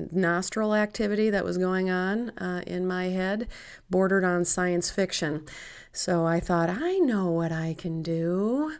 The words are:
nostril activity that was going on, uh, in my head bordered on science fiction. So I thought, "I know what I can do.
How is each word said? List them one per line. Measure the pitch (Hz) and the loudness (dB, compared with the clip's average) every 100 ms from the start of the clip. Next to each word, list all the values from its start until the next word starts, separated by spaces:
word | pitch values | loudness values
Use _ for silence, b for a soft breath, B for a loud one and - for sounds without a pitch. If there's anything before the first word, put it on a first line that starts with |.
| 160 | -2
nostril | 175 170 175 190 220 214 | 0 2 2 0 -2 0
activity | 214 208 208 208 208 214 | 2 0 0 0 2 2
that | 202 | 2
was | 175 180 | 0 0
going | 185 185 185 | 2 2 2
on, | 185 185 214 240 | 0 0 -2 -4
uh, | - 185 180 - | -6 -6 -6 -6
in | 180 | -4
my | 185 180 | -2 -2
head | 185 185 185 214 233 B B B _ | -2 0 0 -2 -4 B B B _
bordered | 185 190 190 | 2 4 4
on | 185 175 | 4 2
science | 175 - 180 175 175 | 2 2 2 0 0
fiction. | - 185 - 156 151 151 B B B B | -2 -2 0 -2 -4 -8 B B B B
So | - - 175 165 | -6 0 2 2
I | 170 | 2
thought, | 175 170 170 | 2 2 2
"I | 185 339 381 | 0 0 2
know | 285 214 180 | 2 2 2
what | 165 165 | 2 0
I | 160 160 | -2 -4
can | 160 175 165 | -4 -6 -4
do. | 160 165 165 185 208 262 311 311 | -2 -2 0 0 0 0 -2 -6